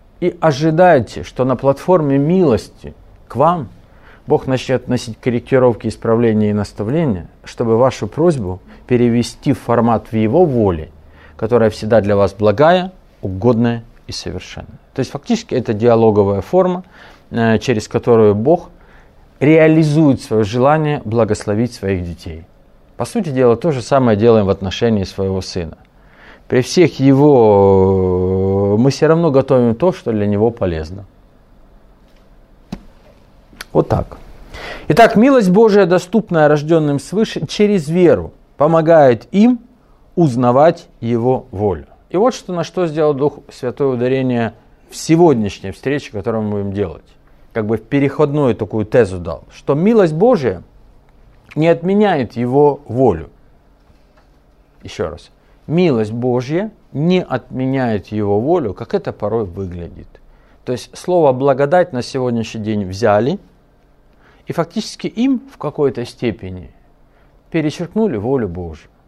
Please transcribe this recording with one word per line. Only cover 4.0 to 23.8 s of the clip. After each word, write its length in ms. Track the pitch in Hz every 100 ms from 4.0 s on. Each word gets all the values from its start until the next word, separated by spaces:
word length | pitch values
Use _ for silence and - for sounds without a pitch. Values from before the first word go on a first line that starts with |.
| - - -
Бог 180 | - -
начнет 420 | 131 - 123 -
носить 300 | 123 - 107
корректировки, 680 | 131 117 - 131 123 113 110
исправления 640 | - 113 113 117 107 104
и 20 |
наставления, 760 | 104 101 - 107 156 156 90 80 _
чтобы 340 | - - 117 113
вашу 300 | 131 - 107
просьбу 520 | - 175 139 92 92 - - -
перевести 680 | 120 120 117 117 - -
в 60 | 123
формат 520 | - 117 117 110 -
в 40 | 110
Его 300 | 107 151 175
воле, 460 | 120 101 82 78 - - - - -
которая 360 | 110 120 110
всегда 280 | - 107 110
для 160 | 101 101
вас 180 | 98
благая, 580 | - 107 104 156 180 185 - _ _
угодная 640 | 101 95 120 113 120 117 113 _ -
и 60 |
совершенная. 680 | - 87 87 - - - - _
То 60 | -
есть 100 | 123
фактически 440 | - - 226 - 127
это 180 | 117
диалоговая 680 | 104 117 113 113 104 101 98
форма, 420 | - 180 180 180 - - - - _
э, 260 | 123 113 110
через 300 | - 107 -
которую 480 | 117 123 113 107 104
Бог 340 | 127 170 - - - - _ _ _ _
реализует 840 | 147 160 160 160 151 147 151 123
свое 220 | - 110
желание 580 | 101 120 135 156 151 147
благословить 720 | 107 117 107 104 - 104 120
своих 320 | - 98 92 87
детей. 400 | 82 - 80 85 _ _ _ _ -
По 100 | 120
сути 240 | 240 165
дела, 280 | 131 123 113
то 140 | 170
же 100 | 131